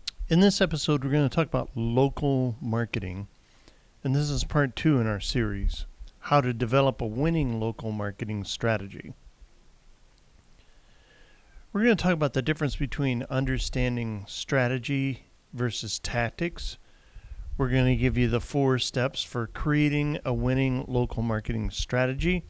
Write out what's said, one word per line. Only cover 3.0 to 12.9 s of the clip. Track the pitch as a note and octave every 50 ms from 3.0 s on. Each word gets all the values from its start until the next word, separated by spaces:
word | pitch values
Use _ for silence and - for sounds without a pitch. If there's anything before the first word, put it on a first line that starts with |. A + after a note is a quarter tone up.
| G#2+ F2+ F2+ G2 G2+ - - - _ _ _ - - - - _ _ _ _ _ -
and | C3+ C3
this | C#3+ D3+ D3
is | C#3+ B2 -
part | - - D3+ C#3+ C3 -
two | - - D#3+ D3 B2+
in | A2+ A2
our | G#2+ G2
series, | - - - B2+ A2+ G#2 G#2 G2 G2 - - - - - - - - - - -
How | - - D3 C#3+
to | B2 B2 A#2+
Develop | A2+ B2 A2 B2 C#3 C#3 C3+ B2 -
a | B2 A2
Winning | G#2+ B2 D3 E3 E3 D#3+ C#3+ B2 A2+ A2+
Local | A2 A#2 A2+ - A2+ A2
Marketing | G#2+ G#2 G2+ G2+ F#2+ - A#2+ G#2 G#2+ G2+ G2
Strategy. | - - - - A2+ A2 G2+ G2 G2 G2 - - - - - - - - _ - - - - - - - - _ - - - - - _ _ _ _ - - _ - - - - - - - - - - - - _ - - - - - - _ - - - - - -
We're | G3+ A3
gonna | A#3+ G#3+
talk | - - F3+ F3
about | D#3 D3+ C3+ -
the | C3+
difference | A#2+ C#3+ D#3 - D3+ C3+ -
between | - D3 B2